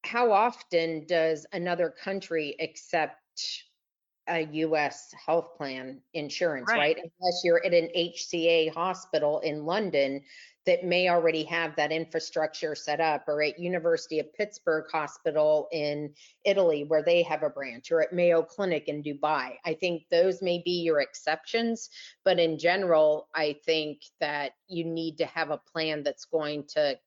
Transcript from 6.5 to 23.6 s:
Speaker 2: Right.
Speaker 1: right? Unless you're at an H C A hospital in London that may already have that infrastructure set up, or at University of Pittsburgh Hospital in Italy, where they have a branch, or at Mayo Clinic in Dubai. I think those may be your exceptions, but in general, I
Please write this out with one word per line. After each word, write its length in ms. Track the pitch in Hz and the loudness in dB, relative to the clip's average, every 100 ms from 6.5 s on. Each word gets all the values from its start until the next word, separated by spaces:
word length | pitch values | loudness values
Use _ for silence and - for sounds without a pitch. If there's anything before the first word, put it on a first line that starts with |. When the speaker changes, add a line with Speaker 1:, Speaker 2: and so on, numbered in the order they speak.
| 139 156 | -2 -2
Speaker 2:
Right. 80 | 226 | 2
Speaker 1:
right? 200 | 147 160 | 2 0
Unless 440 | - _ 180 175 | -4 _ -2 0
you're 220 | 175 170 196 | 2 4 4
at 80 | |
an 160 | 175 165 185 | 2 2 -2
H 320 | 170 - - | -4 -6 -6
C 200 | 175 165 | 0 2
A 200 | 165 160 | 4 2
hospital 720 | 156 180 180 - 156 147 151 | 0 -4 -4 -2 0 2 0
in 260 | 156 151 151 | -2 -4 -2
London 580 | 196 202 151 139 139 _ - - _ - | -2 0 2 0 -2 _ -20 -20 _ 0
that 180 | 175 | 0
may 260 | 180 175 180 | 2 2 4
already 340 | 175 165 160 151 | 4 4 0 -2
have 300 | 170 165 151 | -2 -2 -2
that 160 | 147 | -2
infrastructure 840 | 160 165 165 - 165 156 - 156 147 | -2 -4 -6 -4 -4 -4 -4 -6 -6
set 240 | - 151 | -4 0
up, 280 | 160 147 - | 0 0 -2
or 140 | 147 | 0
at 160 | 151 147 | 0 -2
University 600 | 175 180 165 160 - 156 | -4 0 2 0 0 -4
of 120 | 147 | -4
Pittsburgh 520 | - 208 - - 156 156 | -6 -6 -4 -2 -2 -2
Hospital 760 | 160 147 - 165 151 151 151 - | -4 -4 -4 -2 2 4 4 0
in 420 | 165 147 147 147 _ - _ - | -4 -2 -4 -6 _ -20 _ 2
Italy, 380 | 196 175 151 | 4 4 2
where 180 | 147 156 | 2 2
they 220 | 156 175 | 4 2
have 200 | 165 156 | 2 0
a 60 | 151 | -2
branch, 420 | 143 135 117 - | -4 -12 -12 -2
or 100 | 165 | 0
at 120 | 156 | 2
Mayo 300 | 175 175 165 | 2 4 4
Clinic 440 | 160 - 190 156 151 | 2 -4 -2 -2 -4
in 140 | 147 | -6
Dubai. 540 | 147 143 151 151 127 123 170 | -6 -2 0 0 -2 -8 -6
I 80 | |
think 300 | 160 180 170 _ | -4 -2 -4 _
those 300 | 170 185 185 | 2 4 2
may 180 | 185 175 | -2 -2
be 180 | 170 180 | -2 -2
your 180 | 170 151 | 2 0
exceptions, 880 | 135 - - 156 - 233 233 226 - - - _ | 0 -4 -4 -4 -2 -2 -2 -4 -8 -18 -20 _
but 160 | 190 175 | 2 4
in 200 | 165 151 | 2 2
general, 680 | 165 185 185 160 156 151 - | 0 2 4 6 6 2 -4
I 240 | 160 151 147 | -4 -4 -4